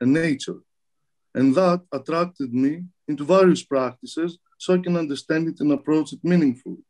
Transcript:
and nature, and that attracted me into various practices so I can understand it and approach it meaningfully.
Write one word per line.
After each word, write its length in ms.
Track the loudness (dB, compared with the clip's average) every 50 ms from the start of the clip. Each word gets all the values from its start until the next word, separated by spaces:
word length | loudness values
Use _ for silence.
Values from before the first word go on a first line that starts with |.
| 0
and 100 | 0 2
nature, 480 | 2 2 -2 -2 -4 -6 -12 -12 -14 _ _ _ _ _ _ _ _ _ _ _ _ _ _ -4
and 200 | 0 2 4 4
that 260 | 4 4 2 2 0 -4 -8
attracted 600 | -10 -10 -6 -4 -2 -2 -2 -2 -4 -10 -8 -4 -2
me 320 | 0 0 0 -2 -4 -10 -16 _ _ _ -8
into 160 | -8 -6 0
various 380 | 2 4 6 6 6 4 2 0
practices 720 | -2 -2 -2 -2 -2 -6 _ -18 -12 -8 -6 -6 -6 -6 _ _ _ _ -14
so 160 | -4 -2 -2
I 40 | 0
can 200 | 0 0 -2 -2
understand 500 | -2 -4 -6 -8 -4 -4 -2 -2 -2 -4
it 120 | -4 -2
and 120 | 0 0 0
approach 400 | 0 0 0 0 0 0 -2 -8
it 100 | -6 -2
meaningfully. 600 | 2 2 4 4 2 0 -2 -8 -16 -16 -16 -18 _